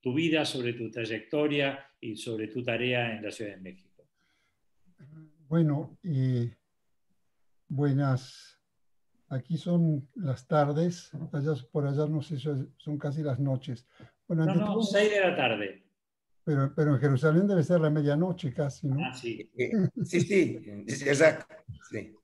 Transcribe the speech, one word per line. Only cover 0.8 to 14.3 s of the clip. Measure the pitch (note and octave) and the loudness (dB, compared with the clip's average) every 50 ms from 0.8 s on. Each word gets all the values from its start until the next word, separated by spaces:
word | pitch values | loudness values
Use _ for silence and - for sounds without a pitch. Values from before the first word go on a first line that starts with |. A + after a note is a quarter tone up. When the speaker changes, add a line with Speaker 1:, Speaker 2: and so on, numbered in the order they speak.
| A#2 A2 | -8 -8
Speaker 1:
trayectoria | - B2 A2+ G#2+ A2+ A2 - - - D3 D3+ D3+ D3 C#3+ C#3 C#3 C#3 C#3 - - _ _ | -6 -8 -6 -4 -6 -8 -6 -4 -2 0 0 2 2 0 0 0 -2 -6 -12 -20 _ _
y | - A#2+ G#2+ | -12 -10 -10
sobre | G#2+ - B2+ A2+ G#2+ A2 G#2+ | -10 -8 -8 -6 -6 -6 -6
tu | - B2+ | -6 -6
tarea | A#2+ A#2+ A#2 A#2 B2 B2 B2 B2 A#2+ A#2 A2 | -4 -4 -2 -2 0 0 0 0 0 -2 -4
en | G#2+ G#2+ | -6 -8
la | G2+ | -10
Ciudad | F#2 - A2+ G2+ G2 | -10 -10 -10 -12 -12
de | F#2+ | -14
México. | F#2 F#2 F2+ - _ _ _ _ _ _ _ _ _ _ _ _ _ _ _ _ _ _ _ _ _ _ _ _ - C3+ D3+ D#3+ D#3 D#3 _ _ D#3 | -16 -16 -18 -18 _ _ _ _ _ _ _ _ _ _ _ _ _ _ _ _ _ _ _ _ _ _ _ _ -20 -20 -20 -20 -20 -20 _ _ _
Speaker 2:
Bueno, | C3+ D#3 E3+ E3 D3+ C#3+ D3 C3+ C3 - _ _ | _ 2 4 4 4 2 0 -2 -6 -12 _ _
eh, | F#3+ D3 C3 C3 C3 B2+ A#2+ A#2+ A#2+ - _ _ _ _ _ _ _ _ _ _ _ _ _ _ _ _ _ _ _ _ _ _ _ | -4 0 0 2 2 2 0 -2 -2 -6 _ _ _ _ _ _ _ _ _ _ _ _ _ _ _ _ _ _ _ _ _ _ _
buenas. | C#3+ C3+ D3 C#3+ C3+ C#3 C#3+ C#3 B2+ B2+ - - - - - - - _ _ _ _ _ _ _ _ _ _ _ _ _ _ _ | -2 0 2 2 2 2 2 2 2 0 -2 -8 -20 -20 -20 -20 -20 _ _ _ _ _ _ _ _ _ _ _ _ _ _ _
Aquí | C3+ C3 - - E3+ | -6 -6 -4 -4 -6
son | D3+ - F3+ F3 E3+ E3 D#3+ D#3 C#3+ C3 - _ | -4 -2 0 2 4 4 4 2 0 -4 -8 _
las | C4 F#3 C#3 B2+ - - | -8 -4 -4 -4 -6 -4
tardes, | _ E3+ D3+ D3 C#3+ D3 D#3 E3+ F3+ F3 - - - - C#3+ E3 - | _ 2 4 4 4 2 0 0 0 -2 -4 -12 -16 -12 -12 -12 -6
allá, | - D3 C3+ D3+ D#3 B2 B2 - | -6 -4 -2 -2 -2 -4 -6 -6
por | _ D#3 C#3+ | _ -2 -2
allá | C#3 C#3 C#3+ D3+ | 0 0 0 0
no | D3 D#3 D#3 | 0 -2 -4
sé, | C3+ - D#3+ | -4 -4 -8
son, | C3 A#2+ D#3 D3 C3 C3 - - | -6 -4 -4 -4 -4 -6 -8 -12
son | _ - D3+ D3 | _ -10 -8 -8
casi | C#3+ - D3 C3+ D#3 D#3 | -6 -4 -4 -4 -4 -2
las | D3 B2+ B2+ | -2 -2 0
noches. | C#3+ C#3 C3+ C3 - - B2 A2+ _ _ _ _ - - _ _ _ | 0 0 -2 -2 -4 -8 -10 -10 _ _ _ _ -20 -20 _ _ _
Bueno, | _ | _